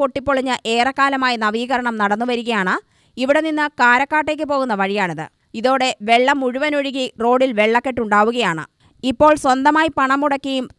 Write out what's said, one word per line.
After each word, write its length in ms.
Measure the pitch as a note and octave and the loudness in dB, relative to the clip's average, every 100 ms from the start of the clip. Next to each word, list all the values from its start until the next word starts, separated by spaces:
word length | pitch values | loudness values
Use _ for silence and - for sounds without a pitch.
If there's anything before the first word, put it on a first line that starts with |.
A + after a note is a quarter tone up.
പൊട്ടിപ്പൊളിഞ്ഞ് 560 | C4+ C#4 C4+ C4 C4 B3 A3 | -2 -4 -2 -2 -2 -4 -2
ഏറെക്കാലമായി 600 | A#3 B3+ C4+ C#4 C4+ B3+ A#3 | 0 0 0 0 0 -2 0
നവീകരണം 520 | G#3+ A#3 B3 B3 B3 A3 | -2 -2 -2 -2 -2 -2
നടന്നുവരികയാണ്. 720 | G3+ G#3 A#3+ A#3+ A#3 A3 F#3 D#4 _ _ _ - | -2 0 -2 -4 -2 -2 0 -4 _ _ _ -6
ഇവിടെ 160 | B3+ D4+ D#4+ | 0 0 0
നിന്ന് 180 | D4+ D4 - | -4 -4 0
കാരക്കാട്ടേക്ക് 640 | A#3+ B3 C#4 D#4 D#4 D4+ D4 | 2 4 2 -2 -2 -4 -4
പോകുന്ന 220 | C#4+ C4 G3 | -4 -2 -2
വഴിയാണിത്. 440 | G3 G3+ F#3 D#3 D3+ _ _ A3 | -2 -2 -4 -6 -12 _ _ -2
ഇതോടെ 300 | B3 C4 B3+ - G#3 | 0 2 0 -2 2
വെള്ളം 300 | A#3 C4 C#4 | 2 4 2
മുഴുവൻ 280 | B3+ B3+ D4+ D4 | -2 -2 -2 -2
ഒഴുകി 280 | C#4 C4+ B3+ - | -2 -4 -6 -2
റോഡിൽ 280 | A#3 B3+ C4 G#3 | 0 2 2 2
വെള്ളക്കെട്ടുണ്ടാവുകയാണ്. 1040 | A3 A#3+ C4+ B3 A3 G#3 A3 A#3+ G3 D#3+ - _ _ - B3+ | 2 2 0 -4 0 2 2 2 -2 -2 -8 _ _ -6 -4
ഇപ്പോൾ 240 | A#3+ D4+ D4+ | 2 4 4
സ്വന്തമായി 480 | C4+ C4 C#4+ D#4 D#4+ D4 | 2 2 4 4 0 0
പണം 220 | C4 C#4 | 0 2
മുടക്കിയും 440 | D4 C#4 C4+ C4 B3 | 0 -2 -4 -6 -6